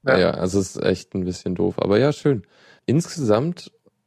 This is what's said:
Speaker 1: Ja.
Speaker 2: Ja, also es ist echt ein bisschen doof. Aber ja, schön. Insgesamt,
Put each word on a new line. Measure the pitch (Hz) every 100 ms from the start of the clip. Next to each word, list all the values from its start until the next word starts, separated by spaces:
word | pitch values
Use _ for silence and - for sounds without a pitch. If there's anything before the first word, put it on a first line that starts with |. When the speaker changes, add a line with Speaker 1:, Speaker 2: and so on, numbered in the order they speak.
| -
Speaker 1:
Ja. | 131
Speaker 2:
Ja, | 90
also | - 90 95
es | 95 -
ist |
echt | - 92 - 98
ein | 90
bisschen | 90 - 90
doof. | 92 -
Aber | - 104
ja, | 135
schön. | 143 151 127 - _ _ _ -
Insgesamt, | 131 - 170 123 104 151 175 - _ _ _